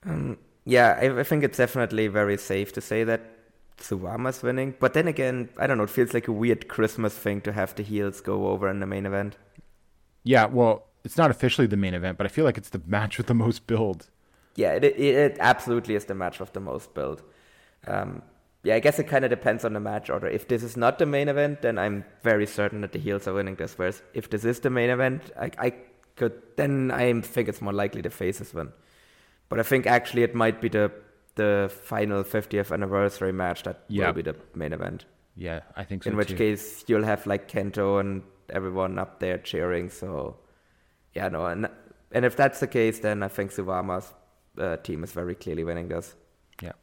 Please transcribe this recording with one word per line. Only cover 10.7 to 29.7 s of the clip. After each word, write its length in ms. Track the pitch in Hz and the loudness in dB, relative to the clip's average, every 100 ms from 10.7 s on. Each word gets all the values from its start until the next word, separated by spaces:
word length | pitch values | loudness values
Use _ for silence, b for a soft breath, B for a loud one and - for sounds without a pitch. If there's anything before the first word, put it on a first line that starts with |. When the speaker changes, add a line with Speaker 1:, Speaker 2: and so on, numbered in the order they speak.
| 107 - _ | 4 -2 _
Speaker 2:
it's 120 | - - | -8 2
not 140 | 160 | 4
officially 380 | 120 127 - 120 | 4 2 4 2
the 100 | 101 | 4
main 160 | 98 | 0
event, 240 | 90 90 92 | 0 -4 -2
but 80 | 98 | -2
I 40 | |
feel 140 | - | 2
like 140 | 156 113 | 2 2
it's 120 | 101 | -6
the 120 | 95 80 | -10 -2
match 300 | 104 107 - | -2 0 -4
with 80 | 120 | 2
the 60 | 117 | 2
most 320 | 113 113 - | 4 0 0
build. 420 | 113 110 85 - _ _ _ _ - | 0 0 -2 -10 _ _ _ _ -2
Speaker 1:
Yeah, 180 | 98 | 2
it, 100 | 80 | 4
it, 140 | 143 139 | 4 4
it 380 | 143 135 143 135 | 4 6 4 4
absolutely 540 | 110 123 - 120 - 104 | 4 4 2 -2 0 -4
is 100 | - | -2
the 100 | 98 | -4
match 240 | 90 - | -4 -6
with 140 | 92 | -10
the 60 | - | -8
most 340 | 95 65 - - | -8 -8 -8 -6
build. 260 | 69 76 - b b b b b - | -6 -6 -12 b b b b b -6
Um, 360 | 98 98 90 - _ _ _ | -4 -4 -10 -16 _ _ _
yeah, 120 | - 110 | 2 4
I 40 | |
guess 180 | 143 147 | 4 2
it 100 | 151 | 2
kinda 180 | 139 131 | 2 2
depends 340 | 120 127 113 117 | 0 0 0 -2
on 80 | |
the 60 | 107 | -4
match 300 | 104 104 - | -4 -6 -4
order. 180 | - 95 | -4 -2
If 200 | 107 - | -4 -2
this 160 | 120 | -2
is 120 | 117 117 | -2 0
not 200 | 117 - | 2 4
the 80 | 156 | 2
main 220 | 143 143 | 2 0
event, 340 | 143 143 143 | 2 0 0
then 160 | 123 113 | -2 0
I'm 260 | 101 101 98 - | 0 -2 -8 -4
very 240 | 117 107 104 | 2 2 2
certain 340 | - 104 107 | 0 -2 -2
that 120 | 101 | -8
the 60 | - | -6
heels 280 | 80 101 98 | -4 -4 -2
are 60 | |
winning 220 | 95 98 92 | -2 -4 -6
this. 220 | 85 - | -10 -4
Whereas 240 | 90 92 - | -4 -4 -10
if 160 | - - | -12 -6
this 140 | 107 113 | -2 -2
is 140 | 120 | 0
the 80 | 139 | 0
main 200 | 127 120 | 2 2
event, 420 | 123 131 135 - - | 2 0 0 -10 -8
I, 120 | - - | -8 -2
I 140 | 127 - - _ _ - | -2 -2 -18 _ _ -2
could, 240 | 117 - - - | -2 -2 -12 -2
then 340 | 143 139 131 | 0 2 0
I 280 | 127 123 117 | 2 2 2
think 280 | - - 107 | 0 -2 -2
it's 120 | 101 | -2
more 120 | 101 | -4
likely 280 | 101 101 - | -2 -2 -4
the 100 | 87 | -10
faces 420 | - 92 - - | -4 -4 -4 -8
win. 180 | 85 76 - b b b b b b _ | -10 -10 -12 b b b b b b _
But 100 | 113 | -2
I 40 | |
think 220 | 110 | 2